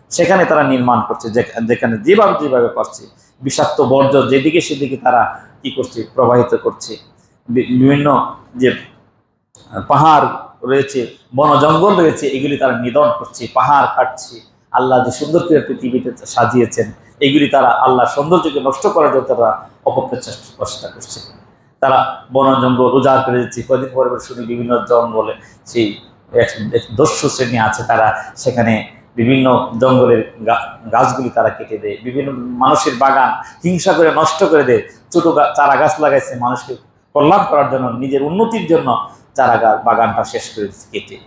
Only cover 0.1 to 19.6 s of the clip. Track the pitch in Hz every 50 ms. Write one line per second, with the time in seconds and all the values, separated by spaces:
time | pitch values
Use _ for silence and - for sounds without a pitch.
0.1 | - - 170 170 190 185 170 147 156 151 147 135 135 127 123 123 120 113 110 -
1.1 | 110 - - 113 101 120 113 - - 117 117 110 120 - - 120 113 107 104 151
2.1 | 196 214 208 190 - 147 151 139 127 123 120 107 - - 110 - - - 107 -
3.1 | _ _ _ _ _ _ 127 135 - - 147 143 - - 139 123 135 139 135 135
4.1 | 139 135 117 110 131 139 131 160 156 170 151 - 151 135 139 123 131 120 - 131
5.1 | 123 120 104 - - - - - - _ - 131 - 131 123 - - 117 110 -
6.1 | - 131 127 117 123 123 120 - - - - 117 - - - - 107 - - _
7.1 | _ _ _ _ _ _ _ - 117 127 117 - 123 127 131 139 143 143 143 147
8.1 | 131 120 - - - - - - - 123 131 - - - - - _ _ _ _
9.1 | _ _ _ _ _ _ _ _ _ _ - - - 98 - - 143 135 156 160
10.1 | 156 143 131 - - - - - - _ - 127 135 139 135 - - 131 117 113
11.1 | - - _ _ 123 131 151 151 143 135 143 156 165 160 180 208 202 180 165 156
12.1 | - - - 135 135 131 139 143 143 131 135 127 123 117 120 123 117 147 147 -
13.1 | - - - - - - 117 113 - 131 139 139 143 139 131 - - 131 123 127
14.1 | - - - - 120 113 - _ _ _ _ _ - 123 127 131 127 123 123 120
15.1 | - - 151 147 160 175 - - 151 139 117 - 127 - - 123 123 123 127 127
16.1 | 117 - - - - 123 117 113 123 123 117 110 - 117 110 107 104 - _ _
17.1 | _ - 147 135 139 147 143 135 143 135 127 123 117 - 127 131 127 127 120 -
18.1 | - 143 143 160 180 170 - 160 139 143 127 135 131 - - 202 - 170 151 147
19.1 | 135 135 127 - 123 117 117 110 104 -